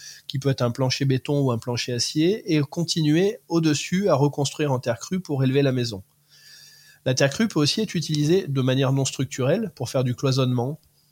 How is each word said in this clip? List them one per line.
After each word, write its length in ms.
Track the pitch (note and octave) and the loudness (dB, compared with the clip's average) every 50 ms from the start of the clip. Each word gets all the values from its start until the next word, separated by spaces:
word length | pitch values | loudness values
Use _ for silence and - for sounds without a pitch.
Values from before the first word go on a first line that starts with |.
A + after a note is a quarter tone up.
| - - - - - | -20 -20 -20 -16 -12
qui 120 | - - C3+ | -8 -6 -2
peut 100 | C3 C#3 | 0 0
être 120 | C3 - | 0 0
un 100 | B2+ A#2+ | 0 -2
plancher 320 | A#2 - C3 B2+ - - C#3+ | 0 0 -2 -2 0 0 0
béton 380 | C3+ C3 B2+ - - D3 C#3+ | 0 0 0 0 0 0 2
ou 100 | C#3 C3 | 2 2
un 60 | A#2 | 0
plancher 340 | A2+ - B2 A#2+ A#2+ - - | -2 -2 -4 -4 -4 -4 -4
acier, 640 | B2 A#2 - - - D3+ D#3+ F3+ G#3+ A3+ - G3+ D#3+ | -4 -4 -4 -2 0 0 2 2 0 0 -2 0 0
et 60 | D3+ | 0
continuer 800 | C#3+ - - F3 E3 E3 - E3+ D#3 D3 D3+ E3+ F#3+ G3+ A3+ - _ - | 0 0 -2 -4 -4 -2 -2 0 2 4 4 4 2 2 0 -4 _ -2
au-dessus 580 | E3+ E3+ D#3+ D#3 D3+ C#3+ - - F3+ F#3 G3+ | 0 2 2 2 2 0 -2 -4 -2 0 2
à 80 | F#3 D#3 | 4 4
reconstruire 560 | C3 C#3+ C#3+ C#3+ D3+ C#3 - - - D3+ C#3+ | 4 4 2 2 0 -4 -4 -2 -2 -2 0
en 80 | C3 B2 | -2 -2
terre 200 | - B2 A2+ - | -2 -2 -4 -4
crue 200 | - - F#3 F#3+ | -6 -6 -6 -6
pour 240 | F3+ - D3 C3 C3+ | -4 -4 -2 0 0
élever 200 | C3 C3 C#3+ C#3 | 2 2 2 2
la 100 | C3+ B2+ | 2 2
maison. 300 | B2+ A#2+ A2+ G#2 F#2+ - _ _ _ _ _ _ - - - - - - - - - - - - _ - | 0 -2 -4 -6 -10 -12 _ _ _ _ _ _ -20 -20 -20 -20 -20 -20 -20 -20 -20 -20 -20 -18 _ -2
La 100 | C3 B2+ | -2 0
terre 160 | - C#3+ C#3 | 2 2 2
crue 180 | - - A3+ | 2 0 -2
peut 120 | G3+ - D#3+ | 0 2 2
aussi 220 | D3 D3 - G#3+ | 2 2 2 0
être 120 | A3 - - | -2 -2 -4
utilisée 520 | E3+ D3+ - D3+ D3+ D3 D3 - - - | -4 -4 -2 0 0 2 4 2 2 2
de 140 | - C3+ C#3 | 0 -2 0
manière 300 | B2+ C3 B2+ C3+ C#3 B2+ | 0 2 2 2 2 2
non 140 | C3+ C3+ C3+ | 2 0 0
structurelle 680 | - - - C3+ C3+ - - B2 C3 E3+ A#2 A2+ F#2+ - | -2 -2 -4 -6 -4 -4 -2 0 0 0 0 0 -4 -6
pour 140 | - B2 - | -8 -6 -2
faire 140 | - C3+ B2 | 0 0 0
du 120 | B2 A#2+ | 0 0
cloisonnement. 640 | - - C3+ B2+ C3+ C3 B2+ B2+ A#2+ A#2+ C3+ D#3 - _ _ _ _ _ _ | 0 0 0 2 2 2 2 0 0 -2 -2 -6 -8 _ _ _ _ _ _